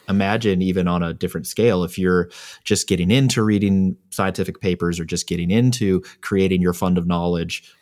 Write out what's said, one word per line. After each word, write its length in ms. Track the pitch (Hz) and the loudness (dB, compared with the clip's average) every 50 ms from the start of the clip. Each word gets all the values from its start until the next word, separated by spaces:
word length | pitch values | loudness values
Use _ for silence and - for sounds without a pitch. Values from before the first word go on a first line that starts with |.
| _ - | _ -2
imagine 540 | 98 101 98 98 107 113 110 104 95 90 92 | 0 0 2 2 0 0 2 2 2 2 2
even 240 | 95 90 92 90 | 0 0 0 0
on 160 | 87 87 87 85 | 0 0 0 -2
a 100 | 82 80 | -2 -4
different 360 | - - 85 - 85 - - | -6 -6 -6 -6 -8 -10 -8
scale, 340 | - - 110 120 98 92 90 | -2 0 2 2 2 2 0
if 160 | 82 - 95 | -2 -4 -2
you're 320 | 92 90 90 90 85 - - - - - - - _ | 0 2 2 2 0 -2 -6 -16 -20 -20 -20 -16 _
just 240 | - 104 92 - | -2 -2 -2 0
getting 240 | - 95 87 87 90 | -2 0 0 2 2
into 320 | 113 135 135 123 - 120 107 | 4 4 4 2 2 2 2
reading 540 | 107 104 101 104 98 98 95 95 92 92 - _ _ | 2 2 2 2 2 2 2 2 0 -2 -4 _ _
scientific 500 | - - 98 95 92 - 95 95 - - | -4 -2 -2 -2 -2 -2 -4 -6 -6 -4
papers 400 | - 92 90 - 87 87 85 85 | -2 -2 -2 0 -2 -2 -2 -4
or 40 | 82 | -4
just 220 | 80 90 85 - | -6 -6 -6 -4
getting 240 | - 90 85 87 87 | -4 -4 -4 -2 0
into 520 | 98 113 123 127 120 - 110 98 92 90 - - - _ | 2 2 4 2 2 0 0 0 0 0 -2 -6 -14 _
creating 420 | - - 104 95 95 92 92 90 90 | -6 -2 0 2 2 2 2 2 2
your 100 | 90 87 | 0 0
fund 260 | - 101 92 90 90 | 0 0 0 2 2
of 100 | 85 87 | 0 0
knowledge 560 | 87 85 85 87 87 85 82 82 - - - - _ _ | -2 0 0 -2 -2 -2 -4 -6 -8 -10 -12 -18 _ _